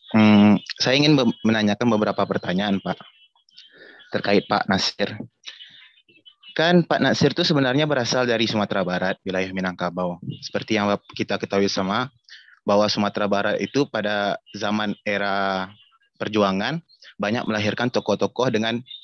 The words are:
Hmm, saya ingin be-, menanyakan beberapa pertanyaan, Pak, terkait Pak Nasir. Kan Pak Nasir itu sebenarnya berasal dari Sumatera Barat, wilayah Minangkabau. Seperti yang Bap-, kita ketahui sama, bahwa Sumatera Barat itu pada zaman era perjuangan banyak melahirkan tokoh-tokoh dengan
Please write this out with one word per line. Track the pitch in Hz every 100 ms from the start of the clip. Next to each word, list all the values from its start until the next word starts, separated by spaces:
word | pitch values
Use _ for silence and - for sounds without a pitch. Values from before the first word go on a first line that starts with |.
| -
Hmm, | 113 107 104 104 101 - -
saya | 127 139
ingin | 147 143
be-, | 117 -
menanyakan | 110 110 104 101 120
beberapa | 107 107 - 98
pertanyaan, | - - 90 104 98
Pak, | - - - _ _ _ _ - - - - - -
terkait | 101 101 101
Pak | - 104 -
Nasir. | 98 - - 101 110 117 _ - - - - - _ _ _ _ _ -
Kan | - 165 175
Pak | 165 151
Nasir | 135 113 143
itu | - 175
sebenarnya | 147 131 131 151
berasal | 135 117 131 123
dari | 113
Sumatera | 113 110 101 104
Barat, | 90 90 92 101
wilayah | 98 92 95
Minangkabau. | 95 92 87 87 87 90 85 - -
Seperti | - 101 - 110
yang | 101
Bap-, | 101 - -
kita | 107 98
ketahui | - 98 98
sama, | - 95 110 139 _ _ - - _
bahwa | - 101 104
Sumatera | 107 104 101
Barat | 104 101 104 -
itu | 101 135 143
pada | 110 104 104 101 - _
zaman | 104 104 107 104 101
era | - 101 101 98 98 95 95 104 _ _ _ -
perjuangan | 101 107 98 95 113 165 - _ - -
banyak | 101 120 -
melahirkan | 107 104 98 123
tokoh-tokoh | 107 - 101 98 - 127
dengan | 107 113 120 123 -